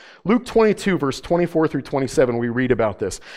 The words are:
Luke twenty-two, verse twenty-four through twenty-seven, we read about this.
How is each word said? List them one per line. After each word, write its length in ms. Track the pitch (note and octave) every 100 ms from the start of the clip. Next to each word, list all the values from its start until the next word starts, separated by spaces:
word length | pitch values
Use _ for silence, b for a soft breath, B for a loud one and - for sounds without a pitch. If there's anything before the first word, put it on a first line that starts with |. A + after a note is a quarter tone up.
| b b
Luke 200 | E3+ A#3+
twenty-two, 520 | B3 A3+ A3 F#3+ G3+ E3+
verse 240 | C#3 B2+
twenty-four 460 | - F3 F3 D#3+ D#3
through 140 | D3+
twenty-seven, 560 | B2 C#3+ C3 - B2+ A#2+
we 100 | A#2+
read 220 | A#2 B2+
about 300 | A#2 A2 G2
this. 200 | G2 - B